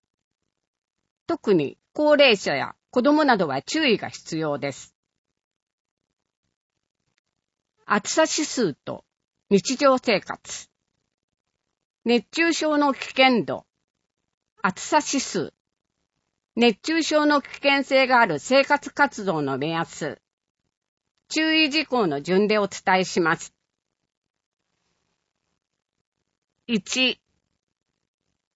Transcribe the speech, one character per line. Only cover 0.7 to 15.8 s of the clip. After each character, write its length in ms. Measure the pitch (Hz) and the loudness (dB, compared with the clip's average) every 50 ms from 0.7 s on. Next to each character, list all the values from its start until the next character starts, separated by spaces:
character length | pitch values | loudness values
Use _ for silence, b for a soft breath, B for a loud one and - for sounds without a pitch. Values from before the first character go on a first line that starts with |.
| _ _ _ _ _ _ _ _ _ _ _ - | _ _ _ _ _ _ _ _ _ _ _ -8
特 260 | 339 - - 226 196 | -8 -6 0 0 0
に 240 | 160 143 120 - - _ _ _ | 2 0 -2 -8 -14 _ _ _
高 220 | - 302 302 302 | -2 2 4 4
齢 200 | 277 285 254 220 | 6 6 4 4
者 200 | 185 - 190 147 | 2 0 -4 -4
や 200 | 131 127 - - - _ _ | -4 -4 -6 -10 -16 _ _
子 120 | - 247 | -4 0
供 220 | 226 285 294 302 311 | 2 2 2 2 4
な 140 | 277 240 185 | 2 2 2
ど 100 | 180 147 | 0 -2
は 140 | 131 139 | -4 -6
注 260 | - - - 311 320 262 | -6 -6 -4 -2 0 2
意 100 | 208 - | 0 0
が 120 | - 117 | -2 -8
必 280 | - - - - 165 160 | -14 -16 -12 -10 -6 -6
要 200 | 160 151 143 135 | -4 -4 -4 -4
で 160 | 143 139 135 | -6 -8 -10
す。 200 | - - - _ _ _ _ _ _ _ _ _ _ _ _ _ _ _ _ _ _ _ _ _ _ _ _ _ _ _ _ _ _ _ 67 58 _ _ _ _ _ _ _ _ _ _ _ _ _ _ _ _ _ _ _ _ _ _ _ _ _ _ | -10 -16 -20 _ _ _ _ _ _ _ _ _ _ _ _ _ _ _ _ _ _ _ _ _ _ _ _ _ _ _ _ _ _ _ _ _ _ _ _ _ _ _ _ _ _ _ _ _ _ _ _ _ _ _ _ _ _ _ _ _ _ _
暑 240 | - 208 208 - - | -2 -2 -2 -2 -2
さ 120 | - 330 320 | 0 2 2
指 220 | 320 - - 302 | 2 0 -4 -4
数 280 | - - 269 226 165 135 | -4 -2 -2 -2 -2 -2
と 320 | - _ - 117 - - _ _ _ _ _ _ _ _ _ | -6 _ -12 -12 -12 -14 _ _ _ _ _ _ _ _ _
日 280 | 202 196 - - 262 - | 2 2 2 0 -2 2
常 200 | 294 269 262 254 | 4 4 4 4
生 200 | - 254 208 170 | 2 0 -2 -2
活。 500 | - - - - _ - - - - - _ _ _ _ _ _ _ _ _ _ _ _ _ _ _ _ _ _ _ _ _ _ _ _ _ _ _ | -2 -6 -12 -14 _ -16 -16 -16 -16 -20 _ _ _ _ _ _ _ _ _ _ _ _ _ _ _ _ _ _ _ _ _ _ _ _ _ _ _
熱 240 | 233 240 233 - - | 0 0 0 0 -2
中 220 | - 320 330 339 311 | -2 0 0 0 0
症 240 | - 311 311 302 294 | 0 0 0 0 2
の 160 | 294 285 262 | 2 0 0
危 140 | - - - | -2 -8 -8
険 380 | - 262 262 262 247 214 151 | 0 2 4 4 4 2 0
度。 200 | - 123 87 - _ _ _ _ _ _ _ _ _ _ _ _ _ _ _ _ _ _ _ | -2 -6 -10 -10 _ _ _ _ _ _ _ _ _ _ _ _ _ _ _ _ _ _ _
暑 200 | - 196 190 - | -6 -6 -6 -6
さ 160 | - - 330 302 | -6 0 0 0
指 240 | 285 - - 269 | 0 0 -4 -4
数。 320 | - - - 185 135 85 - _ _ _ _ _ | -4 -4 -6 -6 -6 -6 -10 _ _ _ _ _